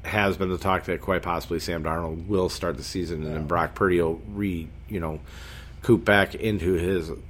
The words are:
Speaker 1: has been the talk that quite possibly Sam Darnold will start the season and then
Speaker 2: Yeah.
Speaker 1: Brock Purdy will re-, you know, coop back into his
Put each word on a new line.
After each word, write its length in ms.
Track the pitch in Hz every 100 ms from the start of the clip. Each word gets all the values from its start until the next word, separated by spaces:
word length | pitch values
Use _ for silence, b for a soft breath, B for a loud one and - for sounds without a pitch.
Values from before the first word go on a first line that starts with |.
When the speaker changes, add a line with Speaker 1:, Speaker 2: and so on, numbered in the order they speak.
Speaker 1:
has 340 | - 104 101 90
been 100 | 92
the 80 | 90
talk 280 | 98 92
that 180 | - 85
quite 200 | - 92
possibly 360 | 87 85 - 85
Sam 240 | - 85
Darnold 460 | 78 82 82 80 87
will 200 | 98 90
start 300 | - 90 67
the 60 |
season 400 | 67 95 82 80
and 20 | 78
then 140 | 78
Speaker 2:
Yeah. 40 | 76
Speaker 1:
Brock 280 | 85 82
Purdy 260 | - 98 87
will 220 | 82 82 107
re-, 400 | 101 101 87 78 - -
you 120 | 101
know, 200 | 82 78 B B B B B B
coop 220 | - 107
back 300 | - 101 95
into 400 | - 110 104 82
his 360 | 90 87 95 80 -